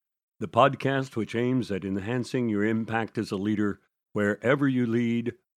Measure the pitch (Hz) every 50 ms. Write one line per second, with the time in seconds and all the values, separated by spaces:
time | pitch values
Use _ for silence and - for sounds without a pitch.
0 | _ _ _ _ _ _ _ - 107 90 - 117 135 143 131 - - 135 139 135
1 | 135 135 - 117 104 - - 117 120 123 131 127 101 95 98 92 90 95 98 101
2 | 92 110 123 127 117 - - 131 120 113 104 101 104 110 113 110 113 104 113 113
3 | 110 - - 117 101 - 107 92 98 107 107 98 104 101 92 - _ _ _ _
4 | _ _ - 104 104 101 104 - 110 117 143 135 143 135 131 123 123 117 113 123
5 | 120 117 117 117 117 117 - - _ _ _